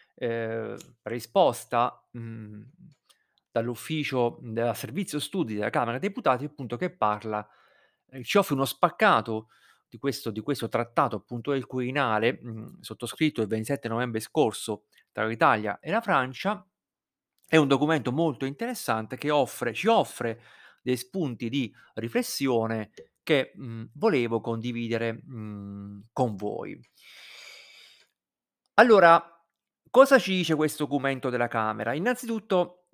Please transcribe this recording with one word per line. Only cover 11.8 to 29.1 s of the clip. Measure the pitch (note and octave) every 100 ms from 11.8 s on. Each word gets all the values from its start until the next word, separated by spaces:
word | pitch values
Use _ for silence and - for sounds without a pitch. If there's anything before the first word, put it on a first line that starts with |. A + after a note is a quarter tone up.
| B2 C#3 B2+ G#2+ A2+ -
mm, | A#2+ A2 A2+ -
sottoscritto | - A2 A#2+ - D#3 -
il | G#2
ventisette | A2 A2 C#3 A2+
novembre | A2+ B2 A2
scorso | - D#3 B2 - - G#2 _ _ _
tra | - A2
l'Italia | A2+ D#3+ A2 G#2 -
e | D3
la | G#3
Francia. | G#3 D3+ B2+ B2+ G3 G3 - _ _ _ _ _ _ _ _
È | D#3+
un | C#3+
documento | C3+ D3 D#3 B2
molto | C3+ E3 A#2+
interessante | C3+ D3 A#3 B3 - A2 G#2 -
che | D3
offre, | D3 B2+ - A#2+
ci | A2 G#3
offre | A3 C3+ - A#2 A2 - - - _
dei | B2+ B2+
spunti | - F#3+ D3 A2+ A#2
di | C#3 A2+ - -
riflessione | - A#2 A#3+ A#3 - C3+ A#2 A2+ A2+ G#2 - - _
che, | - C#3+ B2+ -
mm, | B2+ A2+ A2+
volevo | C#3+ A3 C#3 A#2 A2+
condividere, | A#2+ A2+ A#2+ A#2 A#2 A2+ A2+ A#2 -
mm, | A#2+ G#2+ G2+ G2+ G2+ G2+ G2+ G#2+
con | - B2 G2+
voi. | G#2 G#2+ G2+ A2+ - _ - - - - - - - - - _ _ _ _ _ _ _ _
Allora, | - A#3+ G3+ E3+